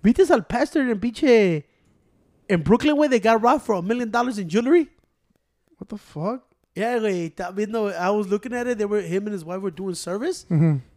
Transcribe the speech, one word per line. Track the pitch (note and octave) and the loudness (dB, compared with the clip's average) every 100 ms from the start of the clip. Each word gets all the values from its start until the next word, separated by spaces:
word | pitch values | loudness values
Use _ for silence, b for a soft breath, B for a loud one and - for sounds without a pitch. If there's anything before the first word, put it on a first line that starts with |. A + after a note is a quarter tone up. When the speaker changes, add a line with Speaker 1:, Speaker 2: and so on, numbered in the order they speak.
Speaker 1:
¿viste | G3+ B3 F#4 | 2 4 4
al | C#4 F#3 | 4 2
pastor | A#3+ C#4+ D#4+ C4 | -4 -2 0 0
en | G#3+ | -2
pinche, | A3+ A3+ D4+ A#3 G3 D#3+ - _ _ _ _ _ _ _ _ | -4 0 4 6 4 0 -6 _ _ _ _ _ _ _ _
en | F3 | -2
Brooklyn, | C#3+ A3+ D4 D4 | 4 4 4 2
güey? | D4+ | 2
They | B3+ | 2
got | G3+ A3+ | 2 2
robbed | A#3 C#4 | 2 0
for | - G3 | 0 -4
a | |
million | F3 A#3+ A#3+ | -2 -4 -2
dollars | A#3 A#3+ G#3 | -2 -2 -4
in | F3+ | -2
jewelry. | F#3 A#3+ F4 D4+ _ _ _ _ _ _ _ _ _ | 0 4 2 2 _ _ _ _ _ _ _ _ _
Speaker 2:
What | F#3+ | -18
the | G#2 | -18
fuck? | _ - E3+ B3+ _ _ _ - | _ -8 -6 -8 _ _ _ -6
Speaker 1:
Yeah, | A3 B3 | -2 -2
güey. | A3 F#3 E3 | -2 -2 -4
Está | - F3 | -8 -10
viendo, | F#3+ G#3 A3+ G#3 F3 | -4 -4 -2 -4 -2
I | F3+ | 0
was | G#3 G3+ | 0 0
looking | G3+ A#3+ | -4 -4
at | A#3+ A#3+ | -6 -4
it. | A#3+ | -2
They | G#3 | -2
were, | G#3 | -2
him | E3+ F3+ G#3 | -2 -4 -4
and | |
his | G3+ D#3+ | -8 -8
wife | F3+ | -8
were | G3 | -8
doing | D#3 F#3+ E3+ | -8 -8 -8
service. | - F#3+ C#4+ F4+ - | -8 -6 -6 -8 -2
Speaker 2:
Mm-hmm. | D#3+ D#3+ C#3+ - | 2 2 2 -6